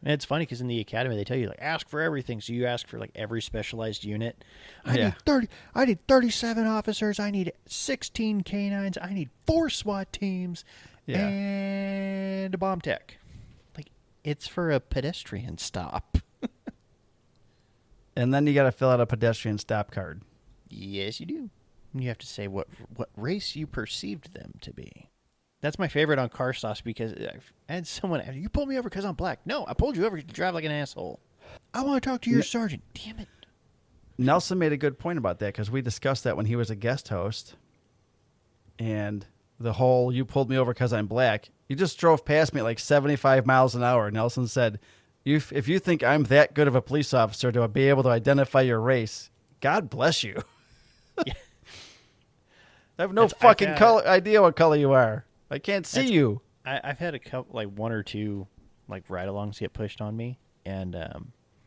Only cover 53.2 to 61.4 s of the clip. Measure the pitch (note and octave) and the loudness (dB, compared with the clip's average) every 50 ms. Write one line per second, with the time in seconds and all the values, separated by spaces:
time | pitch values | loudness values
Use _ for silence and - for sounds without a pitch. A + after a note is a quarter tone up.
53.2 | A#3 G3 - - - A#3 G#3+ - G3 G3 D#3 - G#3 A#3 A3+ A3 - - F#3 F#3+ | 4 4 6 8 10 10 10 10 6 2 6 8 8 8 8 8 6 6 6 6
54.2 | F3 G#3 G#3+ G#3+ G3 E3+ D3+ - E3 D#3+ D3+ D3 C#3+ C3+ C3+ C3 B2 A2 G#2+ C#3 | 6 6 8 8 8 8 8 8 6 6 6 6 6 6 6 6 6 6 2 -2
55.2 | - _ _ _ _ - C#3+ C#3+ - - G3+ G3 E3 - - B3+ C4+ B3+ A3 D#3+ | -8 _ _ _ _ -10 -10 -8 -4 -2 -2 -2 -2 -2 0 0 2 4 4 4
56.2 | C#3+ A#2 G2+ - - _ _ _ - B2+ C3+ C#3 - C3 C#3+ - E3+ F3 D3 B2+ | 4 4 2 -2 -6 _ _ _ -8 -6 -6 -6 -6 -8 -8 -6 -6 -8 -8 -8
57.2 | - - - B2+ B2+ - - A#2 G#2+ G2+ G2+ G#2 G#2+ A2+ A#2 A2 G2+ - - G#2 | -10 -10 -10 -10 -10 -8 -8 -8 -8 -6 -6 -6 -4 -4 -4 -4 -6 -6 -6 -6
58.2 | G#2+ G#2+ G2+ G2+ F#2+ G2 _ _ - _ _ _ _ - G#2 F#2+ - - G2 F2+ | -6 -4 -6 -8 -10 -12 _ _ -20 _ _ _ _ -14 -14 -14 -12 -10 -8 -6
59.2 | F#2 G2 G2 G2+ G#2 G#2 G2+ - A2 F#2+ - - A2 G#2 - - G#2+ G#2 A2 A2+ | -6 -6 -6 -6 -6 -8 -8 -8 -8 -8 -8 -8 -8 -8 -8 -8 -10 -8 -8 -8
60.2 | A#2 A#2+ B2 - _ _ _ _ - F#2+ G2 F#2+ F#2+ F#2 F2 F2 D#2+ - - D2 | -8 -10 -10 -14 _ _ _ _ -12 -10 -8 -8 -8 -8 -8 -10 -12 -12 -12 -14
61.2 | - A#2 - _ | -16 -18 -20 _